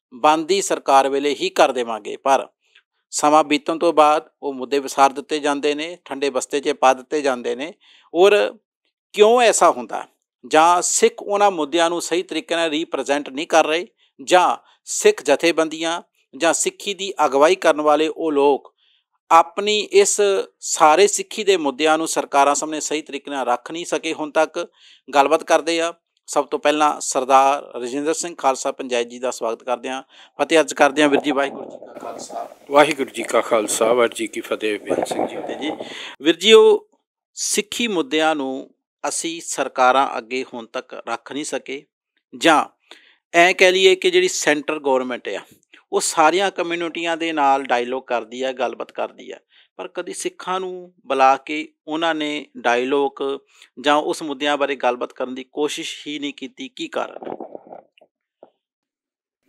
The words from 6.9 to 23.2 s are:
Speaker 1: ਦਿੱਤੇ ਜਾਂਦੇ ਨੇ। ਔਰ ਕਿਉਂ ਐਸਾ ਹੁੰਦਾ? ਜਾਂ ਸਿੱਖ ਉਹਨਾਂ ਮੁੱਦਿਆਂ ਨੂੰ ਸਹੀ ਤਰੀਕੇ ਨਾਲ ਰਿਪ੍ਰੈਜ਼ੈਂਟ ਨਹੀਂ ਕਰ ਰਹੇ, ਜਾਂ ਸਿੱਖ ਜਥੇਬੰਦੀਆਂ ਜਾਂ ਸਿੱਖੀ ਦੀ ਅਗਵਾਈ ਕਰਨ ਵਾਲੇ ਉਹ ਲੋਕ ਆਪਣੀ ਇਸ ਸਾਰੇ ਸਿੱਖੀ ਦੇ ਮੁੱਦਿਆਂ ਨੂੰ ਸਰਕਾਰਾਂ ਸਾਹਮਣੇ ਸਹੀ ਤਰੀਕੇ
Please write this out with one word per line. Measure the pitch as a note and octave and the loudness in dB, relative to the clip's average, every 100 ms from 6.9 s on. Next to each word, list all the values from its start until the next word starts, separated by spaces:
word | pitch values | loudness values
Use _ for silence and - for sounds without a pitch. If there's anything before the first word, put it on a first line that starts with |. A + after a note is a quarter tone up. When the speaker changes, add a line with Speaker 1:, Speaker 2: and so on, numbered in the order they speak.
Speaker 1:
ਦਿੱਤੇ | C3 B2+ D#3 | 2 -2 -4
ਜਾਂਦੇ | C#3 B2 A#2+ A#2+ | -2 -2 -4 -8
ਨੇ। | D3+ - _ _ _ | -10 -14 _ _ _
ਔਰ | D#3+ G3 G3+ G3+ A3 _ _ _ _ _ | 4 6 6 2 -4 _ _ _ _ _
ਕਿਉਂ | - G#3 A#3+ | 4 6 6
ਐਸਾ | A#3 F3 E3+ | 4 6 4
ਹੁੰਦਾ? | B2 A#2 - - _ _ _ B2 | 4 -2 -10 -12 _ _ _ 0
ਜਾਂ | D3+ E3 F3 | 4 4 4
ਸਿੱਖ | E3+ - A3+ A3 | 0 2 0 0
ਉਹਨਾਂ | - G3+ G#3 | -4 0 2
ਮੁੱਦਿਆਂ | F3+ D3 E3 E3 | 0 -2 0 0
ਨੂੰ | E3+ | -2
ਸਹੀ | - E3 | -4 -6
ਤਰੀਕੇ | F#3 D#3 - E3 | -6 -8 -6 -4
ਨਾਲ | E3 | -2
ਰਿਪ੍ਰੈਜ਼ੈਂਟ | D3+ E3 D3 C#3 C#3+ C#3 | -4 -6 -6 -2 -4 -4
ਨਹੀਂ | C3 E3+ | -10 0
ਕਰ | D#3+ D3+ | 2 2
ਰਹੇ, | D#3+ G#3 _ _ - | 0 -6 _ _ -16
ਜਾਂ | B2+ F3+ E3 A#2+ _ _ | 2 4 4 0 _ _
ਸਿੱਖ | - - G#3+ G#3 | -12 0 2 2
ਜਥੇਬੰਦੀਆਂ | - C#3 E3+ D#3+ D#3+ D#3+ E3 E3+ - _ _ C#3 | 0 0 2 0 -2 -4 -6 -6 -10 _ _ -4
ਜਾਂ | E3 | 0
ਸਿੱਖੀ | D3+ F#3+ - G#3 | 0 -2 -6 -8
ਦੀ | F#3 G3 - | -8 -6 -2
ਅਗਵਾਈ | D3+ C3+ D#3 | 0 4 4
ਕਰਨ | F#3+ E3 D3 | 4 0 0
ਵਾਲੇ | D3+ D3 D#3 | 2 2 0
ਉਹ | D3+ D#3+ | -4 -4
ਲੋਕ | C#3+ C#3+ C3+ - _ _ _ _ _ - | 0 2 2 -4 _ _ _ _ _ 2
ਆਪਣੀ | C4+ - - G3+ G#3+ | 4 4 0 -2 -2
ਇਸ | F#3+ G3 G3 - G3+ G3 - _ | 2 4 4 2 0 0 -4 _
ਸਾਰੇ | - - D#3 D#3+ G#3 | -8 2 4 6 4
ਸਿੱਖੀ | - G3 - | 0 -8 -6
ਦੇ | G3 F#3 | 0 0
ਮੁੱਦਿਆਂ | D3 B2+ D#3 D#3 | 0 -2 0 0
ਨੂੰ | D#3+ | -2
ਸਰਕਾਰਾਂ | - C3+ C#3 C#3 | -6 -2 2 2
ਸਾਹਮਣੇ | C#3 D#3 D#3 | 2 -4 -8
ਸਹੀ | - D3+ | -6 -6
ਤਰੀਕੇ | D3 C#3 | -8 -12